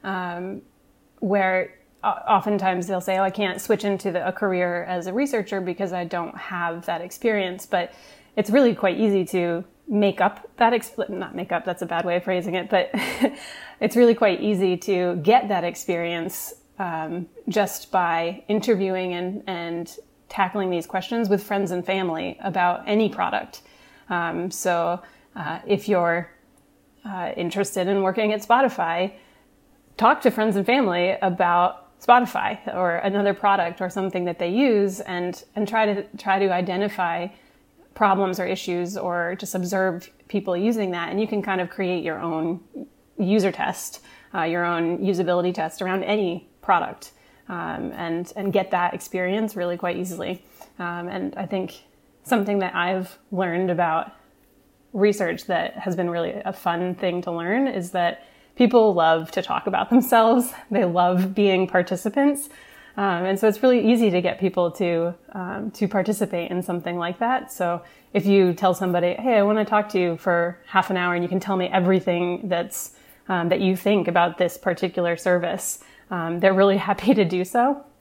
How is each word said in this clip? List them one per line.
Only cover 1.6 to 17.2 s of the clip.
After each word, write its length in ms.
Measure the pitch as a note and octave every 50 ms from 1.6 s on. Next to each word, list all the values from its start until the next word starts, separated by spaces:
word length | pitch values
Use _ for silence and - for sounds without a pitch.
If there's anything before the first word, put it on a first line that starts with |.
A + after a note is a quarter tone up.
| F3+ - - _ _ _ _ _
o-, 60 | - G#3+
oftentimes 800 | F#3 - - - - F#3+ F3+ G#3+ G#3 G3 F#3+ F#3+ F#3 F3+ F3
they'll 140 | F3+ G3 F#3
say, 180 | F3+ - F#3+ F#3
"Oh, 40 |
I 80 | G3 F#3+
can't 300 | F#3+ G#3+ G#3 F#3 F3+ G3+
switch 240 | - - A3 G3 -
into 260 | G3+ G3 F#3 - G3
the, 160 | E3 F3 -
a 60 | F#3
career 520 | F#3 - G#3+ G3 F#3 F3+ F3+ F3 F3 F3 F3
as 220 | F3+ F3+ F3+ E3+
a 60 | F#3
researcher 480 | F#3 A#3+ C#4+ C#4 C4+ A3 G3 - G3+ G3
because 320 | F#3 F3+ F3 F#3 G3+ F3+
I 120 | F3 F3+ F3
don't 320 | E3+ - F3 E3+ E3 -
have 500 | F#3+ - - F#3 F3 E3+ E3+ E3+ E3+ F3
that 140 | - F3 E3
experience." 640 | F3 F#3 - - - A#3 G#3+ G#3 F#3+ F3+ F#3 F#3+ -
But 260 | - - F3+ F3 - - - - - - - _ _ _
it's 140 | - G#3 -
really 240 | G3+ C#4+ C4+ A#3+ F#3+
quite 240 | - - F#3+ F3 -
easy 260 | A3 G#3+ G3+ F#3+ F3+
to 380 | - - F#3 F3 F3 E3+ E3+ F#3 - _ _ _
make 340 | E4 A3 G#3 G#3 G3 G3 -
up 280 | F#3 G3+ - - - - _
that 160 | - A#3+ A3+
exp-, 360 | A#3+ A3+ - - - - F#3 -
not 260 | G3+ F#3 F#3+ - -
make 160 | - F#3 -
up, 140 | F3 E3 -
that's 180 | F#3 F3 -
a 40 | F3+
bad 180 | E3+ E3+ E3 E3+
way 120 | F3+ E3+
of 80 | F3+ F3
phrasing 300 | G3 F#3 F3+ F3 G3+ E3+
it, 140 | F#3 F3 -
but 220 | G#3 F#3 - -
<laughs> 880 | - G#3 - - - - B3 - - - - - - - - - - _
it's 160 | - F3+ -
really 180 | A#3+ B3 A#3 A3+
quite 260 | A3+ A#3 G3+ F3 -
easy 340 | - G#3 G#3+ F3+ G3 F#3 F3+
to 400 | F3+ - - G3 F3+ F3+ F3+ F3 F3+
get 260 | D3 - - B3+ - G#3
that 160 | G3+ F3+ E3
experience, 920 | F3 F3 - - - F3 E3+ E3+ E3+ E3+ E3+ E3 - - - - - - _ _ _ _ -
um, 480 | F#3+ F3 E3 D#3+ D#3+ D#3+ E3+ F3+